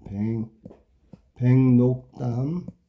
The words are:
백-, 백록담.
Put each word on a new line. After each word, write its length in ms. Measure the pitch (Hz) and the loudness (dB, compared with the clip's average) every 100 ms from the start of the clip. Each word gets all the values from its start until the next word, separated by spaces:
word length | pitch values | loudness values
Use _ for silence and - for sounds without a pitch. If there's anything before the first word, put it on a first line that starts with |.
| - | -14
백-, 440 | 101 107 113 107 _ - - _ _ _ - _ - | -8 -6 -6 -10 _ -20 -20 _ _ _ -20 _ -4
백록담. 1300 | 123 127 131 123 123 127 - - 127 120 135 175 - - | 2 4 4 4 4 -2 -10 -12 -8 -6 -6 -6 -10 -18